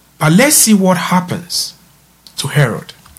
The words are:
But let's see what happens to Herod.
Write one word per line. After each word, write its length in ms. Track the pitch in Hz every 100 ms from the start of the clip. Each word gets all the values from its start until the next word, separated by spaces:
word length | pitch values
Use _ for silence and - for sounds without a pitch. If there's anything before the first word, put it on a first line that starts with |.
| _ _
But 140 | 156
let's 220 | 170 277 302
see 180 | -
what 240 | 208 185 175
happens 760 | - 180 175 107 - - - - _ _ _ _ - -
to 100 | 143
Herod. 460 | 135 131 98 - - -